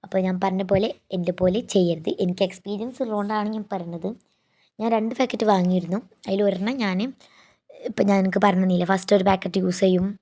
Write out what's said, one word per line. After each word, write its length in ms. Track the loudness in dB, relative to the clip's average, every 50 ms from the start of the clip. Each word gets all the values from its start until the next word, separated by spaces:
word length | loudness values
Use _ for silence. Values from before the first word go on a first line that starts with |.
| -12
അപ്പോൾ 160 | -2 -2 0 0
ഞാൻ 100 | 0 0 0
പറഞ്ഞ 220 | -2 -2 -2 -2 0 2
പോലെ 160 | 2 2 2 0 -4 _ _ _ -6
എൻ്റെ 160 | -4 -4 -4 -2 2
പോലെ 220 | 2 2 2 0 -4 0
ചെയ്യരുത്. 380 | 2 2 4 4 0 -2 -4 -6 -4 -2 -2
എനിക്ക് 200 | -2 0 0 -2 -2
എക്സ്പീരിയൻസ് 520 | -2 -10 _ -8 -8 -6 -6 -10 -6 -6 -6
ഉള്ളതുകൊണ്ടാണ് 440 | -4 -4 -4 -4 -2 -4 -2 -2 -4 -4
ഞാൻ 100 | -6 -8 -8
പറഞ്ഞത്. 360 | -8 -8 -8 -8 -10 -6 -6 -8 -8 -8 _ _ _ _ _ _ _ _ _ _ _ -6
ഞാൻ 80 | -2 0 0
രണ്ട് 180 | 0 0 -2 -2 -2
പാക്കറ്റ് 280 | -2 -2 0 0 2 2
വാങ്ങിയിരുന്നു. 460 | 4 4 4 2 2 0 0 -2 -6 -6 -6 _ _ _ -6
അതിൽ 160 | -4 -2 2 2 0
ഒരെണ്ണം 280 | 0 0 -4 -4 -2 -2 -2
ഞാൻ 180 | -2 0 -2 -4 -4 -8 _ -20 _ _ _ _ _ _ _ _ _ -20 -12 -12 -8
ഇപ്പം 180 | -2 0 2 4
ഞാൻ 100 | 4 4 2
എനിക്ക് 180 | 2 2 4 4
പറഞ്ഞു 220 | 4 4 4 2
തന്നില്ലേ, 220 | 2 2 2 2 2
ഫസ്റ്റ് 240 | 0 0 2 4 4 4
ഒരു 80 | 6 4
പാക്കറ്റ് 320 | 2 2 -2 -4 -2 0 0
യൂസ് 180 | 0 0 2 4
ചെയ്യും 200 | 4 4 4 2 -2 -4 -10